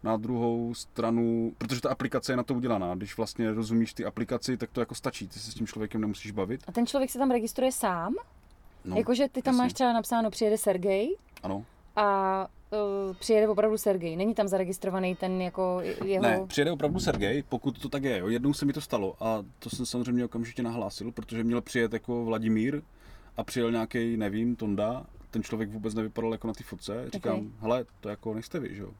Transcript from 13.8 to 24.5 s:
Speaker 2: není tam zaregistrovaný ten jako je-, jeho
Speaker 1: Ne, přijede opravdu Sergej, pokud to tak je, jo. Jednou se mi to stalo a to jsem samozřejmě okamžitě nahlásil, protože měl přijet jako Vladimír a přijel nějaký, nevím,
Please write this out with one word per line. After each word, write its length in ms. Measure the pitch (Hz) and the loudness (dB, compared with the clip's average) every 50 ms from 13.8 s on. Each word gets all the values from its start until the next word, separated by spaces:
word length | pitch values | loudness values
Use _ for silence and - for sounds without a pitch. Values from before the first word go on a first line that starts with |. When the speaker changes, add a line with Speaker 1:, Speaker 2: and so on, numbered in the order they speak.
| - 214 196 185 170 170 160 | 2 2 2 2 0 -2 -2
Speaker 2:
není 180 | 170 190 220 226 | 0 0 2 2
tam 120 | - 208 202 | 2 2 2
zaregistrovaný 680 | 185 190 190 175 190 - - 190 180 190 185 180 185 | 4 2 2 0 -2 -2 -2 -2 0 0 0 0 0
ten 260 | - - 185 185 185 | 0 -2 -2 0 0
jako 380 | 185 175 - - 185 185 180 180 | -2 -2 -2 0 0 0 0 0
je-, 260 | 175 180 185 - - 190 | -2 -4 -4 -4 0 0
jeho 160 | 196 185 - | 2 4 4
Speaker 1:
Ne, 160 | - - - 190 185 | 4 2 2 0 -2
přijede 240 | - - 143 160 | 2 2 2 2
opravdu 280 | 175 147 156 147 156 185 | 2 0 0 0 0 2
Sergej, 440 | - 175 143 - 98 98 120 147 - - | 0 0 0 2 2 2 0 0 -2 -2
pokud 300 | - 123 - 143 120 - | -6 -2 -2 -2 -4 -2
to 100 | - 139 | -8 -6
tak 140 | 139 143 135 | -4 -2 0
je, 140 | 135 120 95 | 0 0 0
jo. 100 | 90 101 | 0 0
Jednou 260 | 113 120 123 143 147 | 0 2 2 2 2
se 120 | - - | 4 2
mi 80 | 143 139 | 0 0
to 80 | 156 | 0
stalo 340 | 147 - - 113 101 95 - - | -4 -2 -2 0 0 0 -4 -2
a 240 | - 113 110 107 98 92 - - | 0 0 0 0 -2 -8 -14 -12
to 100 | - 120 | -10 -10
jsem 160 | - - 123 | -6 -4 -6
samozřejmě 400 | 117 - 123 120 123 120 123 123 | -2 -2 -2 0 2 2 0 0
okamžitě 380 | 117 - 117 117 117 - - 123 | 0 -2 -4 -6 -4 -4 -4 -4
nahlásil, 480 | 117 113 120 104 101 - - 98 117 | -2 -2 -4 -4 -4 -6 -6 -8 -8
protože 320 | - - 110 - 113 113 113 | -8 -8 -10 -6 -4 0 2
měl 180 | 117 120 120 | 2 2 2
přijet 320 | 117 - - 127 117 110 113 | 0 0 2 2 2 2 0
jako 320 | 113 - - 120 120 117 | -4 -4 -2 -4 -2 0
Vladimír 560 | 113 113 110 113 110 110 110 110 131 147 147 - - - - - - - - - - - - | 0 0 0 2 4 4 4 4 2 0 -2 -6 -10 -20 -20 -20 -20 -20 -20 -20 -14 -8 -8
a 60 | 110 | -8
přijel 280 | - - 127 120 117 | -4 -2 0 0 2
nějaký, 460 | 117 117 113 - - 127 117 117 117 110 | 2 0 0 0 -2 0 0 0 0 0
nevím, 380 | 107 101 98 110 113 120 | 0 0 0 0 0 0